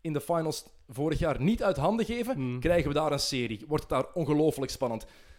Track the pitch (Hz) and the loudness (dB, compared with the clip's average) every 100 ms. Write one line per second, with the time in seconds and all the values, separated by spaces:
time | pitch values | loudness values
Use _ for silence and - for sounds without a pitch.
0 | 160 147 - 170 156 147 - - - 120 | -4 -4 0 0 0 -4 -10 -20 -12 -4
1 | 156 147 165 117 156 233 202 151 160 226 | 0 2 0 2 2 2 2 2 2 2
2 | 220 240 233 165 127 123 151 175 143 147 | 0 -2 -2 -2 -4 0 2 4 2 0
3 | 156 139 - 131 117 104 143 147 - 135 | 0 0 0 -2 -2 -4 -2 -4 0 -2
4 | - 175 147 151 156 139 135 - 123 110 | -2 -2 2 4 4 2 -4 -2 -4 -4
5 | - - - | -10 -20 -20